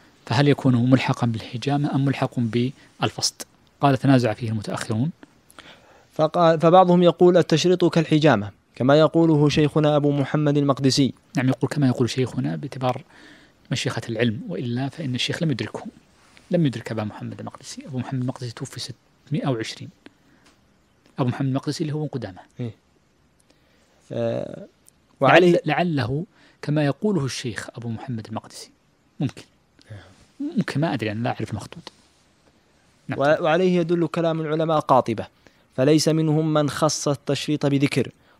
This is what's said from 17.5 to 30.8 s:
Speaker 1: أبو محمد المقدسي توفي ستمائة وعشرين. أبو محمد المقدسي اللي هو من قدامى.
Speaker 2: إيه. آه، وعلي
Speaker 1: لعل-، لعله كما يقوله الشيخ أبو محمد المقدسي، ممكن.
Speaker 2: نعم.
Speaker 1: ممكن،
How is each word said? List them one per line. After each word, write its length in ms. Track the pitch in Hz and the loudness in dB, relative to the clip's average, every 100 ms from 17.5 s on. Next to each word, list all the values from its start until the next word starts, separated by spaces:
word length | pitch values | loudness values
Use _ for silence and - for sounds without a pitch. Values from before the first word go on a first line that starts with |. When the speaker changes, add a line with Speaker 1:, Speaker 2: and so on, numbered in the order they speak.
| - - - 277 | -16 -18 -18 -12
Speaker 1:
أبو 120 | 127 | -10
محمد 220 | - 131 | -8 -6
المقدسي 300 | 127 - 123 | -6 -8 -12
توفي 280 | - 135 123 | -12 -14 -12
ستمائة 680 | - - _ _ - 143 - | -14 -16 _ _ -8 -6 -4
وعشرين. 420 | 117 110 - 117 - - _ _ _ _ _ _ _ _ _ _ - | -4 -6 -12 -18 -20 -20 _ _ _ _ _ _ _ _ _ _ -6
أبو 100 | 127 | -4
محمد 180 | - 135 | -2 -2
المقدسي 360 | 131 151 - | -4 -4 -6
اللي 100 | 151 | -6
هو 80 | 151 | -6
من 60 | 151 | -8
قدامى. 300 | 135 110 92 - - | -8 -10 -14 -18 -12
Speaker 2:
إيه. 120 | 120 - _ _ _ _ _ _ _ _ _ _ _ _ - | -12 -12 _ _ _ _ _ _ _ _ _ _ _ _ -12
آه، 540 | 120 117 117 50 - - _ _ _ _ - | -6 -4 -6 -8 -12 -20 _ _ _ _ 0
وعلي 320 | 135 160 180 | 4 6 6
Speaker 1:
لعل-، 100 | 170 156 | 4 2
لعله 600 | 147 180 147 113 143 190 _ _ _ | 0 0 0 -2 -4 -8 _ _ _
كما 240 | - 151 143 | -4 0 0
يقوله 400 | - 214 185 135 | 0 -2 0 -2
الشيخ 440 | - 123 101 - - | -6 -8 -10 -12 -12
أبو 140 | 117 | -10
محمد 380 | 110 - 113 107 | -10 -8 -10 -8
المقدسي، 420 | 110 - - - _ _ _ _ - | -12 -12 -18 -20 _ _ _ _ -6
ممكن. 240 | 143 - - _ _ _ - | -6 -6 -20 _ _ _ -20
Speaker 2:
نعم. 80 | 101 - _ _ - 294 294 | -20 -20 _ _ -10 -8 -4
Speaker 1:
ممكن، 240 | - 139 | -4 -2